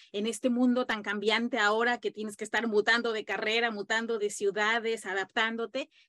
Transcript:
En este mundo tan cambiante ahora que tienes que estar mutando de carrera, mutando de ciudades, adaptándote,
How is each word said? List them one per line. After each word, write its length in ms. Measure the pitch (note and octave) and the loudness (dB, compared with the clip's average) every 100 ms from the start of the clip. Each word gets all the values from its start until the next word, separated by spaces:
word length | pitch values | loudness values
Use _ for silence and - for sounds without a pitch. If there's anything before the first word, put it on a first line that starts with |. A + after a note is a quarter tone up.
| - | -10
En 160 | G#3 G#3+ | -4 -4
este 220 | A3+ B3+ | 0 0
mundo 380 | A#3+ B3+ B3 B3+ | 4 4 2 0
tan 160 | A3 | -4
cambiante 560 | G3+ G#3 G#3 A3 A#3+ A#3 | -4 -2 2 2 0 2
ahora 400 | G#3 A3 A#3+ A#3+ | 2 4 2 0
que 100 | G#3 | -4
tienes 240 | G#3 G#3+ | -6 -8
que 100 | G#3 | -8
estar 220 | G#3 A3 A#3 | -4 -2 2
mutando 460 | G#3 G#3+ A#3 A#3 | 2 4 2 2
de 140 | G#3+ - | -2 -4
carrera, 440 | G3 G#3+ A3+ A#3+ | -4 0 0 0
mutando 480 | G#3 G3 A3+ A3+ A3+ | -2 -2 -2 -2 -2
de 120 | G#3 | -2
ciudades, 720 | - G3+ G3+ G#3+ A#3 A3 A3+ | 0 -2 2 2 2 0 -4
adaptándote, 880 | G#3 F#3+ F#3+ A#3+ A3+ A3+ G3 C4 D4 _ | -4 -4 -2 0 0 -2 -6 -6 -8 _